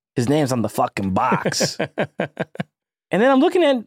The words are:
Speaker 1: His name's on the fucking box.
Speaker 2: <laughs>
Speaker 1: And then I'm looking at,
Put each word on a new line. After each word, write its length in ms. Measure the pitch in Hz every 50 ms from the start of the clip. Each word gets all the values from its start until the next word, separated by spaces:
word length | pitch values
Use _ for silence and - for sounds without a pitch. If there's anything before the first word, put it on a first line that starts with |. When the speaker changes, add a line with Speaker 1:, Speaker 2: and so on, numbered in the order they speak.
| _ _ -
Speaker 1:
His 140 | - 123 113
name's 240 | 143 156 151 123 131
on 100 | 120 107
the 60 | 107
fucking 420 | - - 123 120 - - 101 98 92
box. 640 | 101 120 127 - - - 180 - - - 151 - - 185
Speaker 2:
<laughs> 60 | 143 - - 196 - _ - 170 147 - - - - - - - _ _ _ _ _ _ _ _ -
Speaker 1:
And 100 | - 175
then 100 | 226 262
I'm 100 | 277 262
looking 220 | 269 359 349 370 339
at, 220 | 285 277 247 208